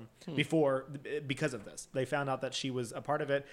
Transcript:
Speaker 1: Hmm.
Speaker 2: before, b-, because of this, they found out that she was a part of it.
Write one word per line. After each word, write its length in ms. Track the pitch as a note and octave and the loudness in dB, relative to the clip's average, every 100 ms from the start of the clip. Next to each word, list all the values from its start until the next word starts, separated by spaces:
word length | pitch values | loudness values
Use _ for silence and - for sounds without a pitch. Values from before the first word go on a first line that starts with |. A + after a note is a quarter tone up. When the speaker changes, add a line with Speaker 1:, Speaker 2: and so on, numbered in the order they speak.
| A2+ - - | -12 -14 -4
Speaker 1:
Hmm. 100 | C#3+ | 0
Speaker 2:
before, 500 | D3+ E3 C#3+ C3 - C#3 | 4 6 6 4 -2 -10
b-, 160 | G#2+ D3 | -6 -6
because 340 | C#3 C3+ D3+ | -2 0 0
of 120 | A#2 G2+ | -2 -10
this, 240 | - - | -14 -6
they 120 | C3 B2+ | -2 0
found 240 | D3 C3+ | 0 0
out 100 | C3 | 0
that 140 | C3 | -2
she 180 | - C3+ | -2 -2
was 220 | B2+ A#2 | -2 -2
a 80 | C3 | -4
part 200 | C#3 D3+ | -2 0
of 80 | C#3+ | 2
it. 160 | C#3 C#3 | 0 0